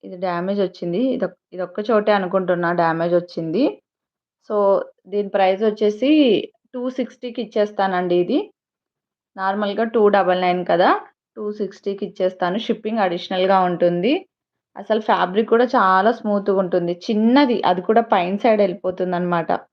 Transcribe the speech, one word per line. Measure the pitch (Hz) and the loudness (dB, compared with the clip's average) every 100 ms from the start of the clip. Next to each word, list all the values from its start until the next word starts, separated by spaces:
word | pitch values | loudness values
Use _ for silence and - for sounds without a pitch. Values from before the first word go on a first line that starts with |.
ఇది | 196 185 | -16 -8
డ్యామేజ్ | 185 175 185 202 | -4 -4 -2 -2
వచ్చింది. | 185 - 175 175 262 | -2 -4 -4 -2 -2
ఇదొక్-, | 170 180 - _ | -2 -4 -8 _
ఇదొక్క | 180 180 196 | -10 -8 -8
చోటే | 208 220 208 | 0 2 2
అనుకుంటున్నా | 208 180 190 180 175 170 175 | 0 0 -2 0 0 0 0
డ్యామేజ్ | 165 165 170 | 0 0 0
వచ్చింది. | 175 175 - 165 175 311 415 _ _ _ _ _ _ _ | 0 -2 -8 -4 0 -2 -2 _ _ _ _ _ _ _
So, | 214 196 190 - _ 185 | 0 2 2 -2 _ -8
దీని | 202 196 | -6 -4
ప్రైస్ | 202 190 190 | 0 2 2
వచ్చేసి | 220 214 208 214 262 311 269 196 - _ _ | -2 0 -2 0 2 4 4 2 -2 _ _
టూ | 247 247 | -8 -8
సిక్స్టీకి | 254 233 - 247 233 | -6 -8 -8 -12 -10
ఇచ్చేస్తానండి | 214 226 208 208 190 180 180 175 | -6 -2 -2 0 -2 0 0 0
ఇది. | 175 277 415 _ _ _ _ _ _ _ _ - | 2 -2 -4 _ _ _ _ _ _ _ _ -6
నార్మల్‌గా | 190 196 202 208 226 | -4 -2 -4 -2 -2
టూ | 233 208 | 2 4
డబల్ | 202 180 180 | 4 4 2
నైన్ | 180 180 175 | 2 0 0
కదా! | 170 208 403 - _ _ | 2 4 2 -4 _ _
టూ | - 208 | -10 -10
సిక్స్టీకి | 214 196 - 202 202 190 | -6 -8 -8 -8 -6 -10
ఇచ్చేస్తాను. | - 185 185 180 190 | -2 -2 -2 -4 -4
షిప్పింగ్ | - 220 220 220 | -4 -6 -4 -2
అడిషనల్‌గా | 190 175 - 185 185 190 | -2 -2 -4 -2 2 2
ఉంటుంది. | 180 175 175 175 196 339 - _ _ _ _ - | 2 2 0 2 0 -2 -4 _ _ _ _ -20
అసలు | 202 220 | -4 -4
ఫ్యాబ్రిక్ | 220 190 180 196 226 | 0 0 0 0 2
కూడా | 226 247 | 2 2
చాలా | 254 190 190 208 | 2 4 4 2
స్మూత్‌గా | 233 214 202 202 190 | 0 -2 -2 0 0
ఉంటుంది. | 190 180 170 175 | 0 0 -2 -6
చిన్నది, | - 214 226 262 285 226 - | -2 0 4 4 2 2 0
అది | 180 | 0
కూడా | 180 226 226 | 2 2 2
పైన | 202 175 202 | 0 0 0
సైడ్ | 240 214 | 2 2
వెళ్ళిపోతుందన్నమాట. | 196 180 185 180 180 175 180 170 160 - - | 2 0 -6 -4 -4 -2 0 -2 -2 -4 -6